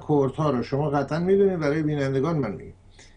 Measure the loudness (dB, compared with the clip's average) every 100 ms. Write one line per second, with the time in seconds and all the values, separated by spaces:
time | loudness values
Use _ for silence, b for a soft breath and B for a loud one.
0 | 2 2 2 0 0 0 -2 -2 0 0
1 | -2 -2 2 4 4 2 0 0 0 0
2 | 0 0 0 -2 -4 -6 -14 -20 -20 b
3 | b